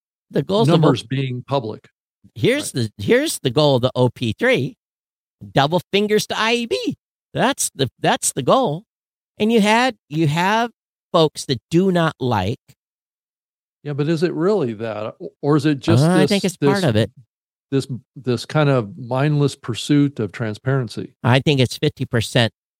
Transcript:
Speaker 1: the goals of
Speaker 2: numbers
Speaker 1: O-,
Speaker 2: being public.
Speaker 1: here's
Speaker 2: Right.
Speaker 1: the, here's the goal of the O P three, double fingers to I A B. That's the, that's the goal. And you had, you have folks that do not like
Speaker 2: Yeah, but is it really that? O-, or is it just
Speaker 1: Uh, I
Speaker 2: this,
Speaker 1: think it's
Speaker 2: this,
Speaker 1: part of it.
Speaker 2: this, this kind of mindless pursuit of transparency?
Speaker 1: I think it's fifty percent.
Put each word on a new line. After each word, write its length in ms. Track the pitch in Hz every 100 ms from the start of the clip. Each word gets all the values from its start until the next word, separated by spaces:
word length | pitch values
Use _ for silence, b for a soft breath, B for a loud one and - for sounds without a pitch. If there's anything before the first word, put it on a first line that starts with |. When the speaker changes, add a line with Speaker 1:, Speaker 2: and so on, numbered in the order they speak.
| _ _ _
Speaker 1:
the 140 | -
goals 260 | 139 98 135
of 40 |
Speaker 2:
numbers 280 | 170 151 123
Speaker 1:
O-, 60 | -
Speaker 2:
being 340 | 135 131 123 -
public. 420 | 139 110 - _ _ _ _ _ -
Speaker 1:
here's 400 | 170 277 - 127
Speaker 2:
Right. 160 | 110 -
Speaker 1:
the, 80 |
here's 360 | 104 240 311 -
the 100 | 135
goal 280 | 123 151 131
of 40 |
the 100 | 127 127
O 140 | 127
P 260 | - 120 -
three, 400 | 240 220 123 247 _ _ _ _ _ _ 104
double 300 | 143 139 175 -
fingers 360 | 196 208 214 -
to 100 | 185
I 140 | 220
A 140 | 240 233
B. 280 | 494 440 - _ _ _
That's 380 | 139 214 277 -
the, 160 | - 131 -
that's 340 | 165 240 -
the 100 | -
goal. 400 | 120 240 240 156 - _ _ _ _ _
And 120 | 214
you 100 | 233
had, 340 | 208 226 262 220 _
you 180 | 151 160
have 420 | 156 185 220 233 - _ _ _
folks 340 | 175 156 - -
that 120 | 123 -
do 200 | 165 196
not 220 | 175 160 -
like 400 | 127 107 92 131 _ _ _ _ _ _ _ _ _ _ _ _
Speaker 2:
Yeah, 100 | 147
but 140 | 143 147
is 140 | 165
it 100 | 170
really 400 | 147 175 214 127
that? 420 | 104 113 107 107 -
O-, 100 | - -
or 140 | 143 151
is 100 | 147
it 140 | 139
just 240 | - 117
Speaker 1:
Uh, 60 | 160
I 80 | 185
Speaker 2:
this, 100 | -
Speaker 1:
think 160 | 202 190
it's 120 | -
Speaker 2:
this, 120 | -
Speaker 1:
part 140 | 190
of 120 | 170 107
it. 160 | 113 - _ _ _ _ _
Speaker 2:
this, 160 | 135 127 127 - -
this 300 | 127 120 -
kind 240 | 156 143
of 280 | 135 101 107
mindless 580 | 120 127 147 147 139 -
pursuit 640 | - 107 - 147 143 -
of 120 | 104
transparency? 840 | - 113 104 131 135 117 - - _
Speaker 1:
I 160 | 131 131
think 200 | 143 139
it's 180 | 123 -
fifty 280 | 151 - 135
percent. 480 | 120 - 131 113 - _ _